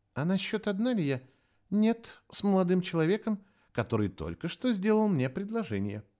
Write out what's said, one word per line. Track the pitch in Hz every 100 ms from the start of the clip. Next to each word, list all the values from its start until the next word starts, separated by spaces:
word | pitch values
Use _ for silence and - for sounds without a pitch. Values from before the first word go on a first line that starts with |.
| _
«А | - 160
насчет | 190 - 220 214
одна | 196 240
ли | 233
я?» | 143 127 - _ _ _ _
«Нет, | 202 220 226 - - _
с | -
молодым | 202 190 180 185
человеком, | 180 170 156 208 226 202 - _ _
который | - 110 110 104
только | - 76 85 170
что | - 254
сделал | 208 208 214 214
мне | 160 127
предложение». | 180 202 226 214 101 101 104 -